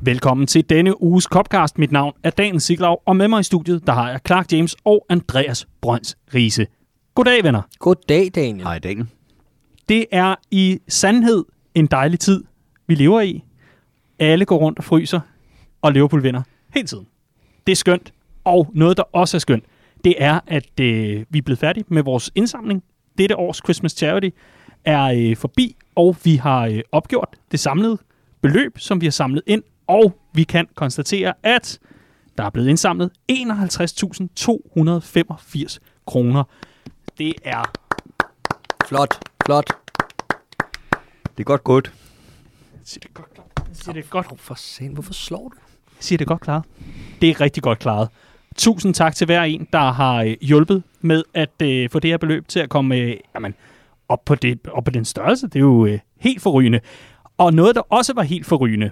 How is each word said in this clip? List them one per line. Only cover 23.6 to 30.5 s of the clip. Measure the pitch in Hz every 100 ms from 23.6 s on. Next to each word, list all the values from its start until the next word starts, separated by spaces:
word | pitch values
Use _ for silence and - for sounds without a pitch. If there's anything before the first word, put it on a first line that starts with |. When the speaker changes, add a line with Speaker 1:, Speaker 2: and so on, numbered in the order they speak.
| - 170 165
Speaker 1:
Charity | - 151 185 196 - _ _ _ _
er, | - 147
øh, | 135 123 117 113
forbi, | 135 - 254 - _
og | - 175 170
vi | 170 151
har, | 139 131 117
øh, | 107 -
opgjort | 151 - - - - _
det | -
samlede | - 143 226 220 _ _ _ _
beløb, | 139 160 277 -
som | - 190
vi | 160
har |
samlet | - 135 139 -
ind, | 214 - _ -
og | 190 220 - _
vi | 156
kan | 160